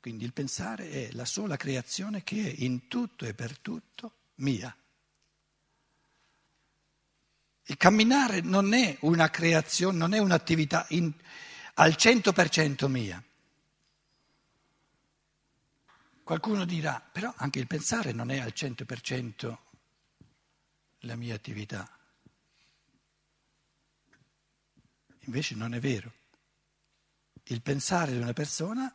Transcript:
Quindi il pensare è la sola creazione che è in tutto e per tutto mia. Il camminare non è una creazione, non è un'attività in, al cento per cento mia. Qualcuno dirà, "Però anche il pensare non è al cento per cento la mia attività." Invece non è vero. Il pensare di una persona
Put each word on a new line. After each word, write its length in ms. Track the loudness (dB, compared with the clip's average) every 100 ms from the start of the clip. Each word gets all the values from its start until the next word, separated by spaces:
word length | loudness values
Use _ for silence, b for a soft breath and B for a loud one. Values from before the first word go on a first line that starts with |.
| -10
Quindi 160 | -8
il 80 | -8
pensare 580 | -6 -6 -4 -6 -8 -8
è 200 | -8 -8
la 140 | -8 -8
sola 320 | -6 -4 -4
creazione 640 | -2 -4 -4 -6 -6 -6
che 180 | -4 -4
è 120 | -4 -2
in 280 | -2 -2 -4
tutto 380 | -4 -4 -6 -10
e 80 |
per 260 | -8 -10 -10
tutto 540 | -10 -10 _ -18 -18 _ _ -6
mia. 380 | -2 -2 -6 -16 _ _ _ _ _ _ _ _ _ _ _ _ _ _ _ _ _ _ _ _ _ _ _ _ _ _ _ _
Il 120 | -10 6
camminare 640 | 6 8 6 6 4 2
non 340 | 2 4 6
è 220 | 4 4 2
una 280 | 2 6 4
creazione, 680 | 4 4 4 2 0 0 2
non 160 | 2
è 60 | 4
un'attività 640 | 4 4 4 2 2 0 0
in, 200 | 0 0 -2 B B B B B
al 240 | 6 6 8
cento 340 | 6 6 4
per 160 | 4 2
cento 400 | 4 2 2 0
mia. 340 | 0 -4 -8 -16 _ _ _ _ _ _ _ _ _ _ _ _ _ _ _ _ _ _ _ _ _ _ _ _ _ _ _ _ _
Qualcuno 400 | -6 -4 0 -2
dirà, 380 | 0 -2 -2 -6 -10
"Però 220 | -8 -8 -6
anche 240 | -6 -4
il 80 | -6
pensare 460 | -4 -2 -2 -4
non 180 | -6 -4
è 80 | -6
al 140 | -6
cento 320 | -8 -8 -8 -10
per 160 | -10
cento 640 | -6 -6 -6 -10 -10 -12 _ _ _ _ _ _ -20 _ _ _ _ _ _ _
la 180 | -12 -8
mia 180 | -8 -8
attività." 500 | -10 -10 -8 -10 -10 -18 _ _ _ _ _ _ _ _ _ _ _ _ _ _ _ _ _ _ _ _ _ _ _ _ _ _ _ _ _ _ _ _
Invece 320 | -6 -4 -4 -6
non 180 | -6
è 80 | -4
vero. 320 | -2 -2 -6 -20 _ _ _ _ _ _ _ _ _ _ _ -20 -8
Il 160 | -8
pensare 520 | -4 -2 0 0 0
di 60 | -2
una 120 | -4
persona 580 | -4 -4 -2 -4 -4 -6